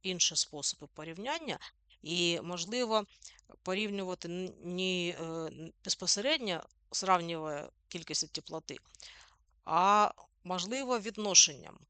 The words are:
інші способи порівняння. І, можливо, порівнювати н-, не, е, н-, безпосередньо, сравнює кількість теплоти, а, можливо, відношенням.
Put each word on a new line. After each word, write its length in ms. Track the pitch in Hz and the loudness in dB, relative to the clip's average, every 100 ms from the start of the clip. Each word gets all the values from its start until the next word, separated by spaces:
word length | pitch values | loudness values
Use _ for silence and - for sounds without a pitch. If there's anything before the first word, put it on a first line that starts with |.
інші 340 | 190 180 - 156 | -4 2 2 2
способи 520 | - 151 139 - 147 | -2 -2 -4 -6 -12
порівняння. 640 | - 156 165 226 330 294 156 - _ _ - | -12 -10 -8 -6 -4 -4 -8 -10 _ _ -16
І, 400 | 151 175 175 170 | -2 2 2 2
можливо, 640 | 165 175 175 240 240 220 202 - - - _ - | -2 -6 -4 -2 2 2 0 -12 -20 -20 _ -12
порівнювати 640 | - 190 214 196 190 180 165 | -4 -2 0 -2 -4 -6 -6
н-, 260 | 175 185 - | -6 -6 -8
не, 460 | 175 180 185 180 175 | -6 -2 0 0 -2
е, 140 | - | -4
н-, 500 | 165 165 160 139 160 - | -6 -6 -6 -8 -14 -12
безпосередньо, 800 | 202 - 180 - 240 311 226 170 - _ _ | -6 -4 0 0 2 0 -2 -4 -6 _ _
сравнює 800 | - 190 180 170 165 156 147 - _ _ | -4 4 2 2 -4 -4 -6 -8 _ _
кількість 440 | 175 160 151 156 | -10 -6 -4 -4
теплоти, 460 | - - 160 - 135 _ - - - - _ _ _ - | -8 -8 -10 -10 -14 _ -20 -20 -20 -20 _ _ _ 0
а, 460 | 165 190 208 208 - - _ | 4 8 8 6 2 -20 _
можливо, 560 | 180 180 180 254 262 247 | -6 -4 -2 -2 0 0
відношенням. 800 | 202 208 208 175 - 139 76 - | -2 -4 4 6 6 2 -16 -20